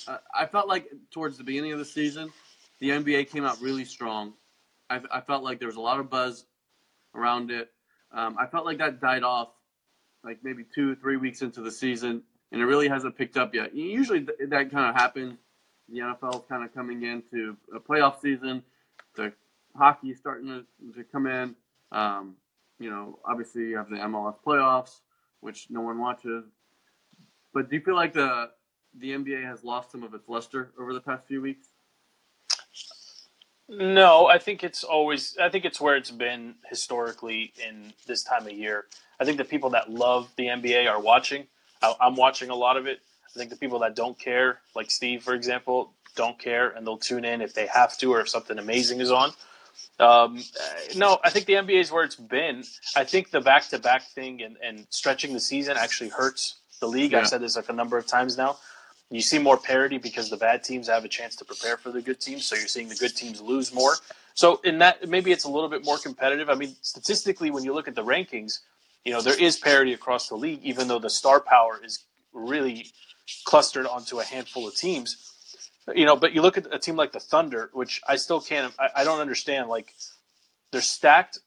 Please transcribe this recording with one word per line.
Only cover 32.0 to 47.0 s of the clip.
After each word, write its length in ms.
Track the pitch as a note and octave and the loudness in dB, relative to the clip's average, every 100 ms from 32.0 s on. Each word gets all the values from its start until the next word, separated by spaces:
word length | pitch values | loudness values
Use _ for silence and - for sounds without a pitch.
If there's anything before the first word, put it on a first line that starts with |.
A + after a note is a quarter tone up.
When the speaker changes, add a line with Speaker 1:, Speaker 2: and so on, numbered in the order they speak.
| _ _ _ _ - - - - - - - - - _ _ _ - | _ _ _ _ -8 -8 -8 -20 -20 -20 -20 -20 -20 _ _ _ -16
Speaker 2:
No, 580 | G#3 F#3+ F#3+ F#3+ E3 E3+ | -4 2 8 10 10 10
I 120 | F3 | 6
think 240 | F#3+ G3+ | 4 -6
it's 200 | F3+ - | -6 -8
always, 520 | - D#3 D3+ C#3+ - - | -2 0 2 0 -4 -2
I 80 | F3 | 0
think 160 | F#3+ | 0
it's 160 | F3 - | -4 -2
where 160 | D3 C#3 | 2 2
it's 140 | C3 | 0
been 460 | A#2 A#2+ A#2+ A#2 A#2 - | -6 -6 -6 -12 -18 -14
historically 840 | A#2+ - B2 A#2 A2 A#2 A2 A2 - A2+ | -10 -6 -4 -6 -6 -8 -8 -8 -10 -14
in 240 | G#2+ G#2+ - - | -14 -20 -16 -10
this 160 | A#2 | -6
time 240 | - A#2+ A2 | -2 -4 -4
of 60 | |
year. 340 | G#2 G#2+ G#2 - - _ - | -8 -6 -6 -8 -18 _ -4
I 40 | |
think 140 | C3+ D3 | -2 -2
the 60 | |
people 260 | C3 D3 C3 | -2 -2 0
that 200 | A#2+ A2+ | 0 0
love 400 | A#2 B2 B2 B2 - | 0 2 2 0 -6
the 120 | B2 | -4
N 120 | A#2+ | -2
B 140 | A#2+ | 2
A 120 | A#2+ A#2+ | 2 4
are 140 | G#2+ | 2
watching. 480 | G#2 B2 C3 C#3 C#3 _ _ _ | 6 6 4 -6 -10 _ _ _
I, 120 | A2+ A2+ | 0 4
I'm 140 | B2+ | 4
watching 360 | C3 B2+ C3 B2+ | 6 4 4 -4
a 40 | |
lot 220 | B2 B2 C3 | -2 0 0
of 100 | C3 | -2
it. 140 | C3 _ _ _ | -8 _ _ _
I 40 | - | -14
think 120 | A#2+ | -12
the 60 | A#2+ | -10
people 220 | C#3 A#2+ | -6 -2
that 140 | A2+ | -2
don't 240 | A2 A#2 B2 | -2 -6 -6
care, 420 | - B2 B2+ A#2+ _ | -2 2 2 0 _
like 160 | A2+ A2 | -10 -4
Steve, 320 | - B2 B2 | -4 -2 -4
for 120 | A#2+ | -2
example, 580 | B2 A#2+ B2 B2 B2+ A#2 _ - - | -2 -2 -4 -2 -2 -2 _ -14 -4
don't 200 | A#2 A#2+ | -4 -4
care, 340 | B2 A#2+ B2 | -4 0 0
and 140 | A2+ | -2
they'll 140 | A2+ | -8
tune 260 | A2 | -6